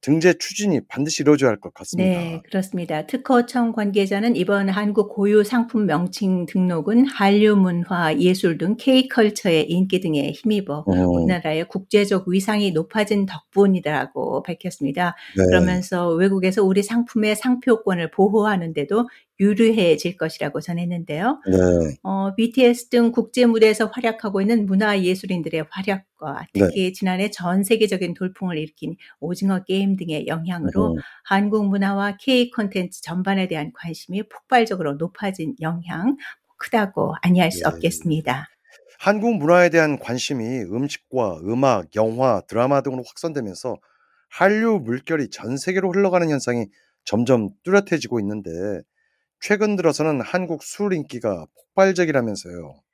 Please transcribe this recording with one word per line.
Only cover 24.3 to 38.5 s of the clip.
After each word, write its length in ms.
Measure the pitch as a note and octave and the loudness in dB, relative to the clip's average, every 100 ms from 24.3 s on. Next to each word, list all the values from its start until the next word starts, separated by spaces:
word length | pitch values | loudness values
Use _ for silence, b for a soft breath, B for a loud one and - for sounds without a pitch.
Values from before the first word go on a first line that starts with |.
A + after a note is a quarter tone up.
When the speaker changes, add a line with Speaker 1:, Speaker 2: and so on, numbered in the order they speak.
| G3 | -2
Speaker 2:
있는 240 | G3 A#3 G3+ | 0 0 2
문화 340 | F#3+ G#3+ G3+ | 2 2 2
예술인들의 640 | F3+ F#3 F#3+ F#3 D#3+ D#3+ D#3 | 0 -2 -4 -6 -4 -6 -6
활약과 760 | - F#3+ F#3+ _ _ D3+ - F3 | -8 -4 -6 _ _ -12 -12 -8
Speaker 1:
네. 60 | G3 | 2
Speaker 2:
특히 320 | G3 G3+ F#3 | 2 2 -4
지난해 380 | F#3 F#3+ F#3 G3+ | -2 -4 -2 -4
전 340 | - F3 F#3+ | -4 -2 0
세계적인 500 | G3 A3+ G#3+ F#3+ F3 | 2 2 2 0 -4
돌풍을 440 | E3 F#3 F#3 F#3 E3 | -6 -8 -6 -8 -6
일으킨 380 | D#3 _ D3+ E3+ B B | -8 _ -12 -12 B B
오징어 460 | E3 F3+ G3 F#3 | -10 -4 -2 -2
게임 320 | F#3+ F#3+ G3 F#3+ | -2 -2 0 -2
등의 320 | F3 D3+ - | -4 -6 -4
영향으로 640 | D#3+ E3 F3 D#3 F#2+ F2 | -6 -6 -4 -4 0 -2
Speaker 1:
음. 40 | D#2+ B B | -2 B B
Speaker 2:
한국 440 | - G3 G#3 G#3+ G3+ | -2 0 2 0 0
문화와 480 | G3 G3 G3 G3+ G3 | 0 0 -2 -4 -4
K 320 | - B3+ A#3+ | 0 2 2
콘텐츠 520 | A#3+ G3+ - F3+ - | -2 -4 -4 -6 -10
전반에 460 | - E3+ F#3 G3 F#3 | -10 -6 -2 0 -2
대한 240 | D#3+ D3+ | -4 -8
관심이 480 | - E3+ D#3+ - F#3 G#3+ | -10 -12 -12 -10 -10 -10
폭발적으로 680 | - _ B3 A3+ F#3 D#3 | -16 _ 2 2 -2 -4
높아진 600 | D3 E3+ - G3+ F#3+ D#3+ - | -4 -6 -6 -8 -6 -8 -6
영향 560 | D#3+ E3+ E3+ E3 G#3 C#4 B B _ _ | -6 -6 -8 -4 -2 -4 B B _ _
크다고 580 | - A#3 G3+ - F#3 E3 | -4 -2 -2 -2 -4 -2
아니할 280 | F3+ F3+ E3 | 2 4 2
수 100 | - | 0
Speaker 1:
네. 60 | - | -2
Speaker 2:
없겠습니다. 840 | D#3 E3 - E3+ D3+ D#3 C3 D3+ | 0 -4 -2 -2 -2 -2 -6 -8